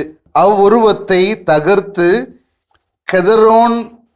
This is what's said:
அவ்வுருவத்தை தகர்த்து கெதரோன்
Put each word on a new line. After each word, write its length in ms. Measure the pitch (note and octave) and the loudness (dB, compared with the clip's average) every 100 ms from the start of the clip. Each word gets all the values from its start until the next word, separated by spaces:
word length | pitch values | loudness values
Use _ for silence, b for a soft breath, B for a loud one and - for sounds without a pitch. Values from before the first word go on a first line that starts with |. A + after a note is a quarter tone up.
| D3+ - _ | -4 -12 _
அவ்வுருவத்தை 880 | D3+ F#3+ G#3 G3+ A#3 A3 G3 - F#3 F#3+ G#3+ | 0 0 2 2 2 2 -2 -2 -2 -2 -4
தகர்த்து 680 | F3+ D3+ D3+ G3+ - - F3 A3+ C4 - _ _ _ _ _ _ - | -2 -2 0 -2 -2 -2 0 0 -4 -16 _ _ _ _ _ _ -6
கெதரோன் 680 | F#3 F3+ A3 A3 A3+ A#3 A#3 A3+ - _ | -2 0 2 2 2 0 -2 -8 -18 _